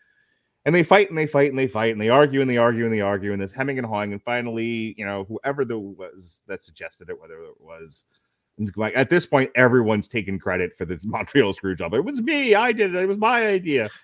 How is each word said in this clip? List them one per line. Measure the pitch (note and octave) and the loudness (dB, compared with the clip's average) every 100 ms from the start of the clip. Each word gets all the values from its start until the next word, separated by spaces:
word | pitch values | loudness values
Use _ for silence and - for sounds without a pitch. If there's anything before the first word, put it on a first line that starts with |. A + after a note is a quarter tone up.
| _ _ _ _ _ _ D3 | _ _ _ _ _ _ 2
And | |
they | F3 | 4
fight | D#3+ G3 G3 | 6 4 4
and | D#3+ | -2
they | D3+ | 0
fight | C#3+ C#3+ | 2 2
and | C3 | 2
they | C3 | -2
fight | A2 A2+ | 0 -2
and | G#2+ | 0
they | A2 | 4
argue | C3+ D3 C#3 | 4 4 2
and | C3 | 0
they | A#2+ | 2
argue | A#2 A#2 A#2 | 2 2 0
and | |
they | A2 | 0
argue | G2+ G2+ G2+ | 0 -2 -4
and | G2 | -4
this | G2 | -6
hemming | - C3+ C3 | -6 -6 -4
and | A#2 | -4
hawing. | G#2 G#2 | -4 -4
And | G2+ | -6
finally, | - A#2+ A#2+ A2+ A#2 A#2 A2 - | -4 -4 -4 -4 -4 -4 -6 -8
you | G2+ | -8
know, | G2+ G2 | -6 -8
whoever | G#2+ C#3 C#3+ A#2+ | -8 -6 -4 -4
the | A2+ | -6
was | G2+ F#2 F#2 F#2+ F2+ - - | -8 -14 -18 -18 -20 -20 -14
that | G2 | -14
suggested | - D2+ E2 - F2 | -14 -18 -18 -16 -16
it, | E2 | -16
whether | D#2+ E2 | -16 -20
it | D#2+ - | -20 -20
was, | D#2 E2 E2 - - _ _ _ _ - G#2 G2 | -20 -20 -18 -18 -20 _ _ _ _ -10 -8 -6
like, | G#2+ A2 | -4 0
at | B2 | 2
this | F3 - | 2 2
point, | C#3 C3 A#2+ | 0 2 4
everyone's | B2+ B2 A2 G#2+ - | 6 6 4 2 -2
taking | A#2 F#2+ F#2+ | -6 -4 -6
credit | G2+ F#2 F2+ - | -2 -2 -2 -4
for | F2 | -8
the | E2+ | -8
<laughs> | |
Montreal | G2+ A#2 G2+ C#3+ G#2 | -6 -6 0 2 2
Screwjob. | F#2 F#2+ F2 E2+ | 2 -4 -4 -2
"It | A2 G3+ | -2 -2
was | C#4 | -4
me. | A#3 D4 C4 G3+ | -2 0 4 4
I | A#3+ | 4
did | A3 G3 F3+ | 0 0 0
it. | |
It | F#3+ | -2
was | G3+ | 0
my | A3 A#3+ A3 | 2 2 2
idea." | F#3+ F3 C3+ G#2+ - | 0 0 0 -2 -8